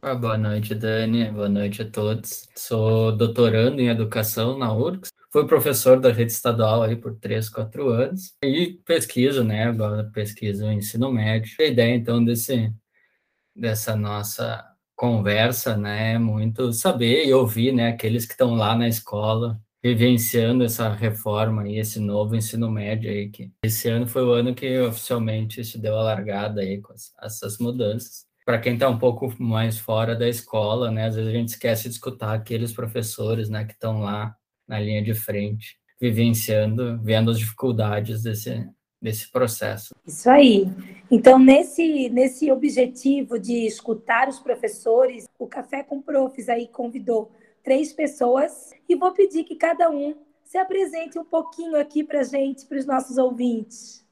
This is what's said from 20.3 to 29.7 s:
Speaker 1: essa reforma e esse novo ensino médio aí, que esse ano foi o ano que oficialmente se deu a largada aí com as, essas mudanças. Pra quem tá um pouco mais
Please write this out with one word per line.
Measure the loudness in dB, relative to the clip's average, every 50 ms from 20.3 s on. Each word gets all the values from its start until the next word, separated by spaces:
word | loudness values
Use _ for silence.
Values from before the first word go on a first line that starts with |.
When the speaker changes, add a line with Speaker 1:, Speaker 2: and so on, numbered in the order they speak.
| 0 2 2 2 2 2 2
Speaker 1:
essa | 0 0 -2 -2 -2
reforma | -2 -2 -2 -2 -2 -4 -4 -2 0 0 0 0 0 -2 -4 -4
e | -4 -4
esse | -4 -4 -4 -4
novo | -4 -2 0 0 0 0 0
ensino | -2 -2 -4 -4 -4 -2 -2
médio | -2 -4 -4 -4 -4 -4 -4 -4
aí, | -6 -6 -6 -8
que | -10 -14 -18 -18 _ _ -4
esse | -2 -2 -2 -2
ano | -2 0 0 -2
foi | -2 -2 0 2
o | 2 2
ano | 2 2 0 -2
que | -4 -4 -2 0 0
oficialmente | 0 0 -2 -6 -6 -4 -2 -2 -2 -2 -2 -4 -4 -6 -8 -10 -12
se | -12 -10
deu | -6 -4 -2 -2
a | 0 0
largada | 0 -2 -2 -4 -6 -6 -4 -4 -4 -4 -4
aí | -4 -4 -6 -8
com | -10 -16
as, | -20 -20 -20 -20 _ _
essas | -14 -12 -12 -10 -10 -10 -6
mudanças. | -4 -4 -4 -2 -2 -2 -2 -2 -4 -8 -12 -18 -20 -20 _ _ _ _
Pra | -2 -2 0
quem | 0 -2 0
tá | 2 2 2
um | 2
pouco | 2 2 0 0 0 -6 -8 -6 -4
mais | -2 0 0 2 0 0